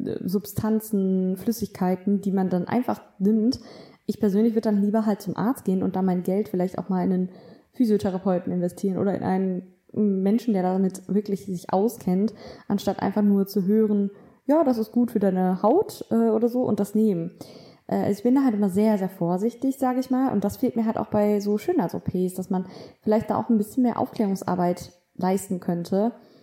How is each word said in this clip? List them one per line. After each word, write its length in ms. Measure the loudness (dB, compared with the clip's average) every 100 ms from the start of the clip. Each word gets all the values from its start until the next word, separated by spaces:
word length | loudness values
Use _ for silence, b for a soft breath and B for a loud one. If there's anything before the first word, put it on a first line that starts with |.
äh, 240 | -6 -6 -2
Substanzen, 1080 | -4 -4 -4 0 0 0 0 2 2 0 -2
Flüssigkeiten, 840 | -4 -4 -6 -2 -2 0 0 0
die 120 | 0
man 180 | 0 0
dann 180 | 0 0
einfach 320 | -2 -2 -4 -10 -2
nimmt. 420 | 2 2 2 0 B B B B -8
Ich 140 | -2
persönlich 340 | 0 2 2
würd 120 | 2 2
dann 160 | 2
lieber 240 | 2 2 0
halt 160 | -2
zum 140 | -4 -2
Arzt 280 | -2 -2
gehen 180 | 0 0
und 140 | 0 0
da 60 |
mein 200 | 0 0
Geld 240 | 0 -2 -2
vielleicht 300 | -2 -2 -4
auch 100 | -2
mal 160 | 0
in 80 | 2
einen 160 | 0 -2 B B B B
Physiotherapeuten 800 | 0 2 2 0 -2 0 0 0
investieren 460 | -2 -2 -2 -2 0
oder 160 | 0
in 80 | 0
einen 400 | 0 0 0 -4 -8 _ _
Menschen, 600 | -2 0 2 2 2 2
der 100 | 0
damit 400 | 2 2 0 -2 -4
wirklich 380 | -2 -2 -4 -6
sich 260 | -8 -2
auskennt, 640 | 0 0 0 -2 0 0 B B B -4
anstatt 320 | -2 -2 -2
einfach 220 | -2 2
nur 240 | 4 4 2
zu 180 | 0
hören, 460 | 2 2 4 2 0 B B B 0
„Ja, 180 | 2
das 120 | 2 0
ist 160 | 0
gut 200 | 0 0
für 80 | 2
deine 420 | 2 2 2 2
Haut“, 420 | 4 4 2 -6 -2
äh, 200 | 0 2
oder 180 | 2 2
so 140 | 0
und 180 | 0 0
das 140 | 0
nehmen. 360 | 2 2 0 -4 B B B B B -6
Äh, 220 | -2 0
ich 120 | 0
bin 120 | 2
da 80 | 4
halt 120 | 4
immer 160 | 2 2
sehr, 280 | 4 4 2
sehr 100 | 0
vorsichtig, 680 | -2 -2 0 -2 -2 -4 0
sag 200 | 0 0
ich 120 | 0
mal. 220 | 0 0
Und 120 | 0
das 120 | -2 0
fehlt 200 | -2 0
mir 100 | -2
halt 120 | -2
auch 100 | -2
bei 320 | 2 2 2
so 180 | 0 0
Schönheits-O 420 | 0 0 0 -4
Ps, 340 | -4 -2 -2
dass 160 | -4 -4
man 160 | -4 -4 B B B
vielleicht 280 | 0 2 2
da 80 | -2
auch 100 | 2
ein 100 | 0
bisschen 240 | 0 0
mehr 160 | 0 0
Aufklärungsarbeit 960 | -2 -2 -2 -2 -2 0 0 0 -6 -20 _ -4
leisten 440 | -2 0 -2 -6
könnte, 520 | -2 -4 0 0 0 B B B